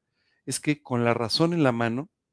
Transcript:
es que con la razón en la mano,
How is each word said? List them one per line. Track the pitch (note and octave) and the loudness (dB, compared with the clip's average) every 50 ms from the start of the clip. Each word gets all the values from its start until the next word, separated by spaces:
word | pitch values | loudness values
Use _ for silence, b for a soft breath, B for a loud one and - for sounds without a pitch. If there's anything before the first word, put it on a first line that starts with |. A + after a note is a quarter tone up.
| _ _ _ _ _ _ _ _ _ | _ _ _ _ _ _ _ _ _
es | - C3 - | -8 -8 -4
que | - D3+ D3 D3 _ | -2 -4 -4 -4 _
con | - B2+ A#2+ A#2+ | -4 -2 2 2
la | A#2 A#2 | 2 2
razón | A#2 A#2 G#2+ - - E3 E3+ F3 | 0 -2 -2 0 0 0 2 2
en | E3+ D3 | 2 2
la | C3 | 2
mano, | A#2 A#2 A#2 A#2 A2+ B2+ D3+ - _ _ _ _ | 2 0 -2 -2 -2 -4 -8 -10 _ _ _ _